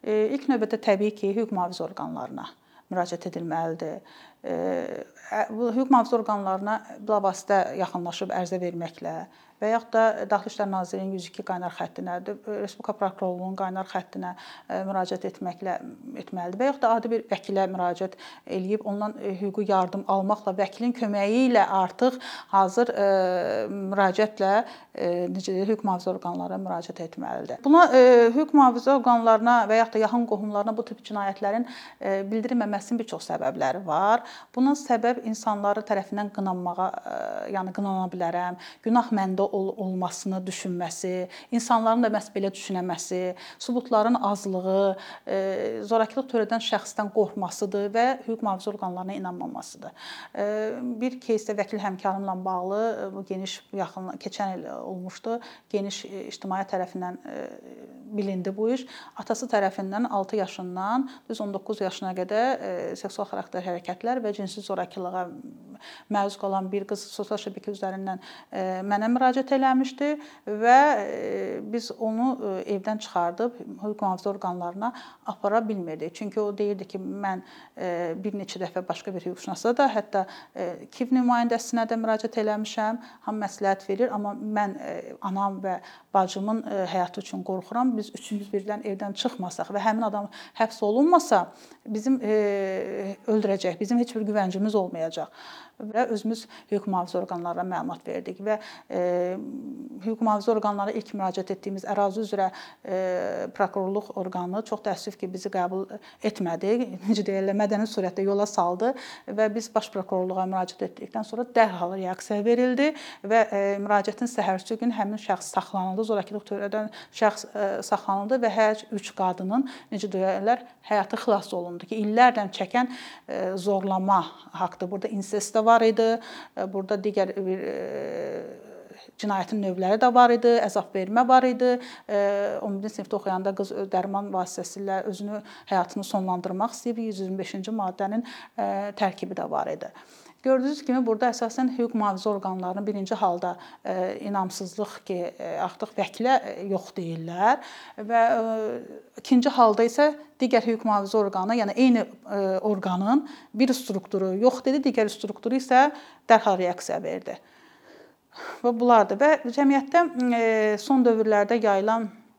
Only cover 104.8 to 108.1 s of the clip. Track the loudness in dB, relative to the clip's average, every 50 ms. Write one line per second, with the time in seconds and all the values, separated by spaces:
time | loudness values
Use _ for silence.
104.8 | -2 -4 -4 -4 -6 -12 -10 _ -10 -8 -8 -8 -8 -4 -2 0 0 0 -2 -4
105.8 | -6 -6 -10 -16 -16 -18 -20 _ -4 -4 -2 -2 -2 -2 -2 -2 0 0 0 0
106.8 | 0 -4 -6 -8 -2 0 0 0 0 0 0 0 0 0 2 2 2 2 2 0
107.8 | 0 -2 -2 -2 -2 -2